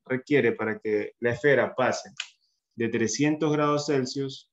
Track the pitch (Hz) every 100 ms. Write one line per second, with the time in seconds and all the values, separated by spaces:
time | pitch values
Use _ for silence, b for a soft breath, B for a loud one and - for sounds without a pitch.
0 | - 131 - 143 117 - 110 107 110 104
1 | 104 - 120 117 147 127 - - 120 -
2 | - - - _ _ _ _ - 117 113
3 | 110 - 151 156 156 151 147 147 147 143
4 | 127 139 139 135 -